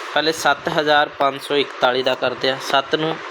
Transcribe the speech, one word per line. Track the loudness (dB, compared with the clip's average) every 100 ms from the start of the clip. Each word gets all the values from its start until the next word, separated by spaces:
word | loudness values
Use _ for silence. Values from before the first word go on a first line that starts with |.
| -4
ਪਹਿਲੇ | -2 0
ਸੱਤ | 0 0 0 0
ਹਜ਼ਾਰ | -2 2 4 2
ਪੰਜ | 2 0 0
ਸੌ | -2 0
ਇਕਤਾਲੀ | 0 2 2 2
ਦਾ | 0
ਕਰਦੇ | 0 -2 -2 -2
ਆ, | -2 0
ਸੱਤ | 0 0
ਨੂੰ | -2 -2 -4 -8